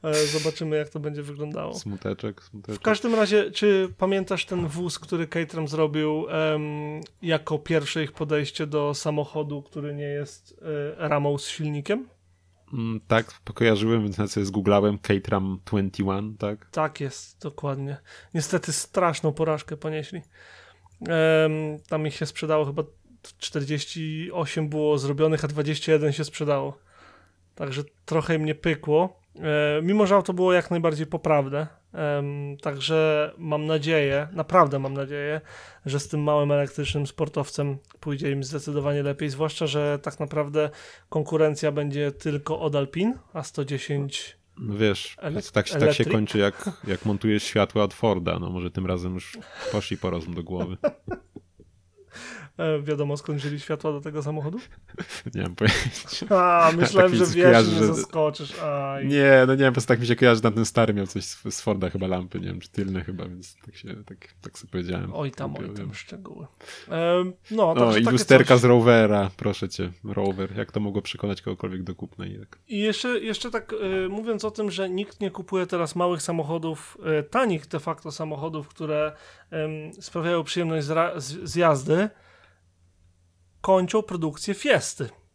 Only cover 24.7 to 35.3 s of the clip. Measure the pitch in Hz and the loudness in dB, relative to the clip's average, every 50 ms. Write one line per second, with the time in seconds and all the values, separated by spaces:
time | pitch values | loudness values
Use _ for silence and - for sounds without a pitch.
24.7 | 151 151 151 151 151 139 131 139 143 143 156 160 160 147 156 147 147 151 147 151 | -2 0 2 2 2 2 0 -2 0 2 2 2 2 0 -2 -4 -2 -2 -2 -2
25.7 | 156 147 - 165 160 147 147 151 139 - 151 - - - 156 147 143 135 139 139 | -2 -2 2 4 4 4 4 2 0 -2 -6 -8 -6 -4 -2 0 0 0 -2 -6
26.7 | 139 _ _ _ _ _ - - - _ _ _ _ _ _ _ _ - 156 139 | -10 _ _ _ _ _ -20 -20 -20 _ _ _ _ _ _ _ _ -10 -8 -6
27.7 | 127 143 143 - _ _ _ - 156 160 151 - 165 156 156 156 151 151 - 170 | -6 -8 -10 -10 _ _ _ -2 -2 -2 0 0 0 0 0 -2 -4 -2 0 -2
28.7 | 156 147 - 151 147 156 180 185 - _ _ _ _ - - 156 151 151 151 147 | -2 -2 0 2 2 2 2 0 -4 _ _ _ _ -8 -4 0 0 2 2 2
29.7 | 147 156 165 175 202 214 208 180 202 202 180 - 185 180 185 185 180 175 170 - | 0 0 0 2 4 4 4 6 6 4 4 2 0 2 4 4 4 4 2 2
30.7 | 175 170 165 165 151 147 160 - - 156 - 170 151 147 135 135 139 147 156 151 | -2 0 2 0 0 0 -4 -4 -6 -4 0 2 2 2 2 0 -4 -4 -6 -6
31.7 | - _ _ _ - 165 156 147 147 143 143 143 143 143 143 143 143 139 - 156 | -10 _ _ _ -8 -6 -4 -2 -2 -2 -4 -6 -8 -8 -8 -10 -12 -8 -8 -8
32.7 | 139 139 127 139 160 160 156 156 151 151 151 151 - - 165 156 151 151 151 156 | -6 -4 -2 0 2 4 4 4 4 2 0 -2 -6 -10 -6 -4 -2 -2 0 0
33.7 | 160 156 143 160 160 156 143 139 139 143 151 156 190 170 151 - 175 185 160 139 | 0 0 2 2 2 2 2 2 2 0 -2 -4 -6 -6 -4 4 6 6 6 6
34.7 | 139 135 135 135 139 135 139 135 147 143 143 147 | 4 -2 -4 -4 -4 -6 -6 -6 -6 -6 -4 -4